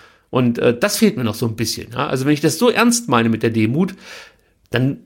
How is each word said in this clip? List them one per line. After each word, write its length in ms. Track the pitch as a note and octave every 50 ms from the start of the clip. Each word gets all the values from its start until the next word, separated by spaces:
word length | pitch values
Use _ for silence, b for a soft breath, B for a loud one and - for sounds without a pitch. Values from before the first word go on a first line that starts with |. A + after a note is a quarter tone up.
| b b b b b b
Und, 280 | - C3 B2 A#2+ A#2 -
äh, 180 | - B2 A#2
das 200 | A#2+ - G#3 -
fehlt 200 | - A3+ G3+ B2
mir 80 | B2 B2
noch 120 | G#2+ G#2
so 100 | - B2+
ein 80 | A#2 G#2+
bisschen. 380 | G#2+ A2+ - - - - A2
Ja? 160 | A#2 B2 C#3 D3+
Also 160 | C#3+ C3 C3
wenn 80 | C#3+
ich 80 | D3+ C#3+
das 180 | - D#3 - -
so 120 | - G3+
ernst 380 | - - A#3 A#3+ A#3 - - -
meine 200 | B2+ A#2 A#2 A#2
mit 160 | A2+ G#2+ -
der 60 | A#2
Demut, 440 | G#2+ A2+ G#2+ A2 B2+ D#3+ G3 F#3+ B B B B B B B B B B B B B B _ _
dann 340 | - A#2 B2+ C#3 C#3 - -